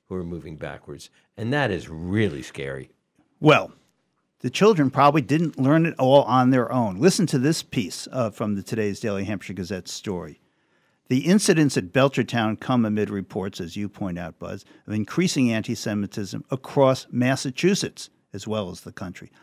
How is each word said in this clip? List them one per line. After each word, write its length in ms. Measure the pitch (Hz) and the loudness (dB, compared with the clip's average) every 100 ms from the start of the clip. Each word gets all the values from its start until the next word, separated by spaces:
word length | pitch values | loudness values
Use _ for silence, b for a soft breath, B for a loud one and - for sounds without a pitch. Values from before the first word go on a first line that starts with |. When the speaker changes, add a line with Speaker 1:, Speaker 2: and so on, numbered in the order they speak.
| _ | _
Speaker 1:
who 80 | 92 | -8
are 80 | |
moving 320 | 85 85 82 73 | -8 -10 -12 -12
backwards, 540 | 76 71 - 71 - _ _ - | -12 -12 -16 -16 -18 _ _ -8
and 160 | 113 | -2
that 200 | 147 123 | 0 0
is 180 | 85 - | -2 -6
really 520 | 80 90 104 101 71 | -8 0 2 2 -2
scary. 480 | - - 67 65 65 _ _ _ _ _ | -10 -10 -8 -8 -14 _ _ _ _ _
Speaker 2:
Well, 340 | 151 131 92 - _ _ _ _ _ _ | 4 4 2 -10 _ _ _ _ _ _
the 100 | 127 | -6
children 400 | - 208 175 131 | 4 4 6 2
probably 320 | 139 143 151 | 6 6 6
didn't 380 | 104 156 160 - | 2 0 0 0
learn 260 | 131 160 165 | 4 4 2
it 100 | - | 2
all 260 | 131 143 | 6 6
on 280 | 113 127 127 | 6 4 6
their 200 | 131 113 | 4 2
own. 280 | 123 110 92 | 0 -2 2
Listen 260 | 180 - 170 | 2 4 0
to 120 | 135 | 2
this 240 | 139 160 | 0 0
piece, 440 | - 135 87 - - | -4 -4 -4 -8 -8
uh, 180 | 127 110 | -6 -6
from 260 | - 107 98 | -4 -4 -4
the 80 | |
today's 360 | - 110 104 95 | -4 -4 -2 -4
Daily 260 | 110 98 101 | -4 -4 -4
Hampshire 280 | 98 - | -8 -8
Gazette 340 | 98 87 92 - | -10 -8 -8 -10
story. 520 | - 113 90 80 - _ _ _ _ _ _ - | -12 -8 -8 -10 -18 _ _ _ _ _ _ -2
The 160 | 127 151 | 0 4
incidents 500 | 196 - 160 143 135 | 4 4 4 2 0
at 160 | 90 | -2
Belchertown 680 | 131 139 135 107 120 110 104 | 2 2 2 -2 -2 -2 -2
come 260 | - 123 110 | -2 0 2
amid 240 | 107 101 | 0 -2
reports, 500 | 101 87 101 95 - | -4 -6 -8 -8 -8
as 160 | 85 107 | -10 -8
you 140 | 101 | -10
point 280 | - 95 87 | -8 -8 -8
out, 220 | 82 - | -10 -12
Buzz, 240 | 87 95 b b - | -12 -12 b b -6
of 60 | |
increasing 580 | 107 101 - 180 147 120 | -6 -2 -2 0 2 2
anti-Semitism 920 | 110 - 113 113 104 98 113 98 113 - | 0 -4 -6 -4 -4 -4 -6 -8 -10 -8
across 580 | 135 - 143 131 131 - | -8 -2 4 4 4 -2
Massachusetts, 960 | 120 127 135 135 - 180 196 - - - _ _ | 0 0 0 -4 0 2 2 -2 -10 -20 _ _
as 140 | 101 110 | -12 -6
well 220 | 107 90 | -4 -6
as 120 | 87 | -10
the 120 | 92 | -16
country. 360 | - 92 - - b | -12 -12 -12 -20 b